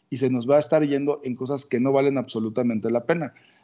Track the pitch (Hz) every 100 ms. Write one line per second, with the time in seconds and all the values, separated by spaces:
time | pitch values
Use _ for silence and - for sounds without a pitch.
0 | - 123 131 127 117 147 139 156 151 139
1 | 143 147 131 123 131 143 - 120 131 135
2 | 139 135 117 117 110 113 123 110 113 120
3 | 120 170 139 - _ _